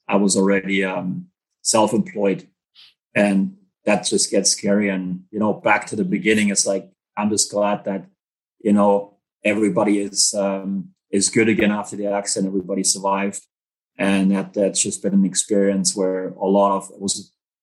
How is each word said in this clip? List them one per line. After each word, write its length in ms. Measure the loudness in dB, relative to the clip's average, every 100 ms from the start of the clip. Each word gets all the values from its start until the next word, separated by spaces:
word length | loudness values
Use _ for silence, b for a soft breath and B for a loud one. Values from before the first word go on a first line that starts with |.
| -2
I 80 | 0
was 200 | 2 2
already, 480 | 2 2 0 -2
um, 440 | -2 -4 -6 -8 -12 _ _ _
self-employed, 880 | 0 2 2 2 -2 -2 -2 -2 -6 _ _ b b b _
and 420 | 0 2 2 0 -6 _ _ -2
that 220 | 0 0
just 240 | -2 0
gets 180 | 2 2
scary. 400 | 0 0 2 0
And, 360 | -2 -4 -8 -8
you 80 | -2
know, 160 | -2
back 320 | 0 0 0 0
to 80 | -4
the 80 | -2
beginning, 440 | 0 2 2 2
it's 160 | 0 -2
like, 240 | -2 -6 _ _ -4
I'm 140 | -2
just 220 | 0 -2
glad 320 | 0 0 -2 -4
that, 220 | -8 -8 _ _ _ _ _
you 100 | 2
know, 380 | 4 6 4 0 _ _ _
everybody 560 | -2 2 2 2 2 0
is, 340 | -2 -2 -2
um, 560 | 0 -2 -2 -4 -6 -8 _ _
is 180 | -2 0
good 180 | 2 2
again 220 | 2 2
after 240 | 0 -6 -6
the 120 | -4
accident. 440 | -4 -4 -4 -2
Everybody 320 | -2 -4 -4
survived. 600 | -2 -2 -2 -2 -2 -6 -16 _ _ _ _ -4
And 360 | 0 2 2
that, 220 | 0 -2
that's 280 | 0 0 0
just 220 | -4 -4
been 100 | 0
an 100 | 2
experience 720 | 2 0 0 2 2 2 -2 0
where 340 | -2 -2 -6
a 160 | -4 0
lot 280 | 4 4 2
of, 120 | -4
it 80 | -10
was, 320 | -6 -6 -10 _ _ _